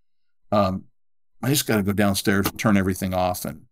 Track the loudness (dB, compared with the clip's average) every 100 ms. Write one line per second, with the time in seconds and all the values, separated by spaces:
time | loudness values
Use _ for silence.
0 | _ _ _ _ _ 0 0 -2 -10 _
1 | _ _ _ -8 -2 0 0 0 0 2
2 | 2 0 0 0 0 -2 2 2 2 -2
3 | -2 -2 -2 -2 -8 -12 -16